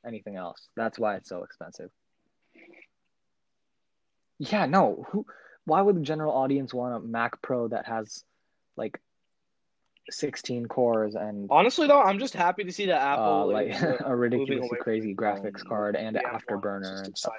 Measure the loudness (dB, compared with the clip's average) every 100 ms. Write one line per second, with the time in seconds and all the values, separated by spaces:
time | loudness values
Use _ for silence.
0 | -12 -12 -12 -10 -12 -14 -16 -6 -6 -2
1 | -2 -2 -8 -12 -12 -14 -16 -14 -18 _
2 | _ _ _ _ _ -20 -20 -20 -20 _
3 | _ _ _ _ _ _ _ _ _ _
4 | _ _ _ _ -2 0 4 6 4 2
5 | -4 -6 -6 -16 -20 -16 2 4 6 4
6 | 0 -2 0 2 2 0 -2 -4 -4 -4
7 | -4 -2 -2 -4 -4 -2 0 -4 -4 -6
8 | -6 -14 _ _ _ _ _ -8 -8 -8
9 | _ _ _ _ _ _ _ _ _ _
10 | -16 -6 -6 -6 -6 -6 -4 2 2 4
11 | 0 -2 -8 -8 4 6 6 4 6 8
12 | 6 2 -4 0 0 0 -6 -4 0 2
13 | 2 2 4 4 2 2 0 0 0 0
14 | 0 2 2 2 0 -2 -2 -4 -2 -2
15 | -2 -2 -2 -2 -6 -8 -6 -2 0 -2
16 | -2 -2 -2 -6 -6 -4 -4 -4 -6 -8
17 | -8 -6 -8